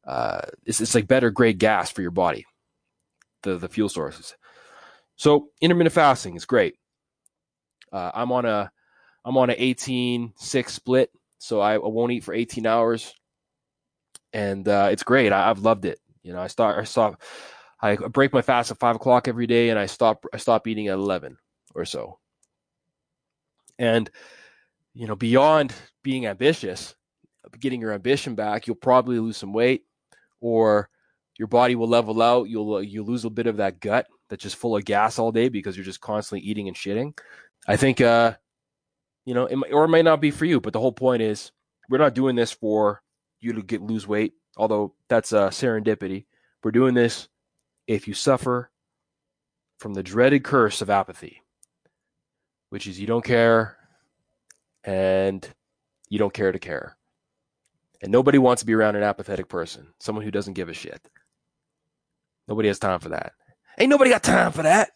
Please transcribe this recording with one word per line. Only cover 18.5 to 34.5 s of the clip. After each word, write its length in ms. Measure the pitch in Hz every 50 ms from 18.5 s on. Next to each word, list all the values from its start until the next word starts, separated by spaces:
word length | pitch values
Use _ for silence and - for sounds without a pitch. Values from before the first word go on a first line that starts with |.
| 131 120 120 -
at 80 | 117 _
five 180 | - 120 117
o'clock 320 | 110 - 131 123 123 - 135
every 180 | 117 117 120
day, 240 | 113 120 117 117 117
and 80 | 113 107
I 80 | 101
stop, 400 | 95 - - 120 113 107 - - -
I 60 | - 117
stop 280 | - - 113 110 -
eating 220 | 113 110 107 107 101
at 60 | 95
eleven 440 | 95 98 101 95 87 69 67 65 _ _ _ _ _ _ _ _
or 100 | 82 85
so. 340 | - - 65 53 - - _ _ _ _ _ _ _ _ _ _ _ _ _ _ _ _ _ _ _ _ _ _ _ _ _ _ _ _ _ _ _ _ -
And, 320 | 127 117 113 117 107 - _ - - - - - - _ _ _ _ _ _ _ _ _
you 140 | _ 120 117
know, 100 | 104 107
beyond 560 | 98 117 113 120 131 139 151 156 156 143 127 107 - - _ _ _
being 240 | _ 135 131 131 120
ambitious, 680 | 107 98 92 123 147 165 - - 95 90 - - - - _ _ _ _ _ _ _ _ _ _ - _ 113
getting 220 | 117 135 127 120
your 120 | 113 110
ambition 420 | 104 101 92 123 139 139 - 135 117
back, 320 | 104 104 104 104 101 -
you'll 100 | - 113
probably 420 | - - 131 127 127 120 127 123 117
lose 160 | 113 113 107
some 160 | - - 98
weight, 320 | 101 110 117 127 135 - _ _ _ _ _ _ _ _ _ _ _ _
or 480 | 117 117 117 113 113 110 107 104 101 _ _ _ _ _ _ _ _ _ _ _
your 100 | 110 104
body 260 | 117 120 123 123 123
will 120 | 117 113 113
level 340 | 117 117 113 107 110 113
out. 260 | 113 120 120 123 117 98
You'll, 260 | 113 107 107 107 107
uh, 40 | 98
you'll 260 | 101 104 98 107 104
lose 180 | 104 123 123 113
a 60 | 117
bit 160 | 107 113 113
of 120 | 117 110 104
that 220 | 101 98 90 _
gut 260 | - 104 107 120 - _ _ _ _ _
that's 140 | 107 -
just 140 | - 101